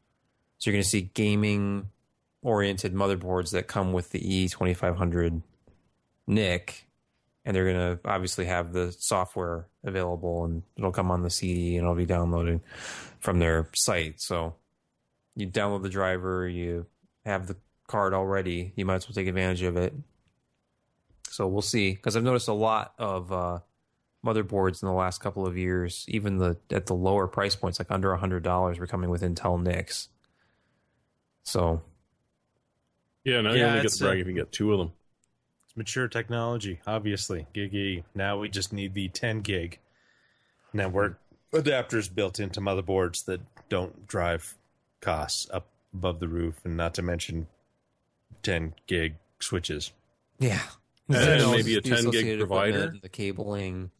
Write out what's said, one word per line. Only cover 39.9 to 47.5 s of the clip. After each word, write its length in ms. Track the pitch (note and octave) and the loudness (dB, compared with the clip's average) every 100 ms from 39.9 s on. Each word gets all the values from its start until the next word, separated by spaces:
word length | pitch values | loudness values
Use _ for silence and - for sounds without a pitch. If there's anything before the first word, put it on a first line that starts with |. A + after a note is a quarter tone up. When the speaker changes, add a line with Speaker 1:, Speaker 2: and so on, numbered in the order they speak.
| _ _ _ _ _ _ _ _ | _ _ _ _ _ _ _ _
Speaker 3:
network 460 | G#2 F#2+ F#2 G2+ - _ _ _ | -4 -2 0 0 -2 _ _ _
adapters 600 | D#3+ D3 C3 A#2+ A#2 F#2 | 0 2 2 2 -2 -2
built 260 | F#2 F#2+ G2 | -2 -2 -2
into 200 | G2 G2 | -6 -2
motherboards 640 | G2 F#2+ F#2 F#2+ F2+ - - | -2 0 2 2 2 0 -6
that 140 | F#2 - - - | -6 -8 -18 -4
don't 380 | F#2+ F#2 - - | -2 -2 -8 -6
drive 500 | G2+ F2 E2 - - _ _ _ - | -2 0 0 -4 -18 _ _ _ -8
costs 480 | - D#2 D2 - - | -2 -2 -2 -4 -6
up 180 | F#2 - _ _ | -8 -10 _ _
above 260 | F#2+ F#2 E2 | -6 -4 -2
the 80 | E2+ | -4
roof, 320 | E2+ E2+ D#2+ | -2 -4 -4
and 120 | F2 E2+ | -6 -2
not 180 | E2 | -2
to 80 | F2+ | -2
mention 440 | F2 E2+ - E2 D#2+ | -2 -2 -4 -6 -8